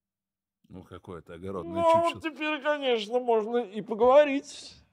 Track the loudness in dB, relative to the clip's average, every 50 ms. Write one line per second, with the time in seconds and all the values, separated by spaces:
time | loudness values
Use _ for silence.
0 | _ _ _ _ _ _ _ _ _ _ _ _ _ _ -20 -20 -18 -18 -20 -18
1 | -16 -14 -16 -14 -14 -16 -16 -12 -10 -8 -8 -8 -8 -6 -4 0 2 4 4 4
2 | 2 0 -4 -4 -8 -10 -8 -6 -6 -4 -4 -2 -2 -2 -2 -2 0 0 0 0
3 | -2 -4 -4 -2 0 2 2 2 2 0 -2 -2 -2 -4 -6 -8 -6 -6 0 2
4 | 4 8 8 8 8 6 2 -2 -4 -8 -14 -18 -18 -18 -20 -20 _ _